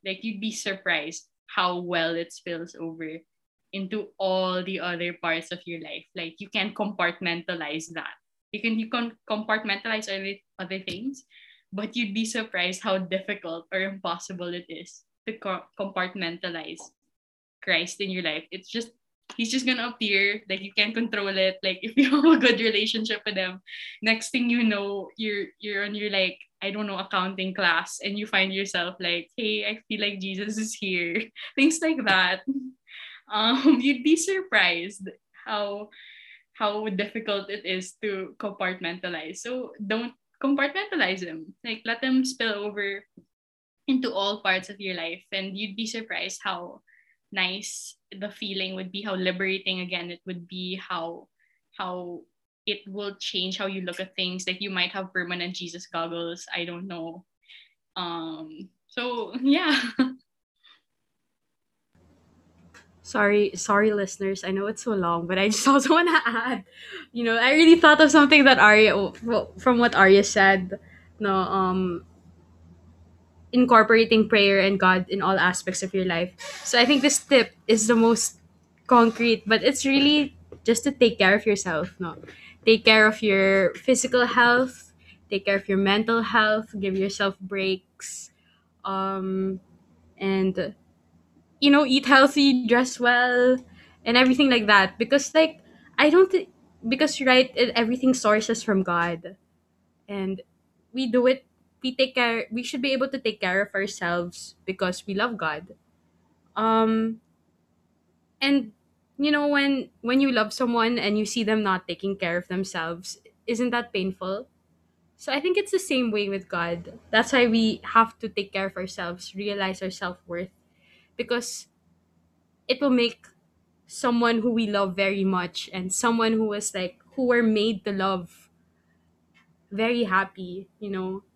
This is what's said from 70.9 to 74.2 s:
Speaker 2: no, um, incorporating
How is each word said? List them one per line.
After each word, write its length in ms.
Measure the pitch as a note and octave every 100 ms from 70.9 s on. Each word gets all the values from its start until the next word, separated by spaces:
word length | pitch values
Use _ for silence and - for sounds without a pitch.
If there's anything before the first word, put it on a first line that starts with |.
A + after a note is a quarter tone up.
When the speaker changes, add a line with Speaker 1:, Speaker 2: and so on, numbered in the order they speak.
| - _ _
Speaker 2:
no, 140 | G#3 F#3+
um, 720 | F#3 G3 F#3 F#3 F#3 E3+ - _ _ _ _ _ - - _ _ - _ _ _ -
incorporating 760 | B3 B3 A#3 G#3+ A3+ A3+ A3+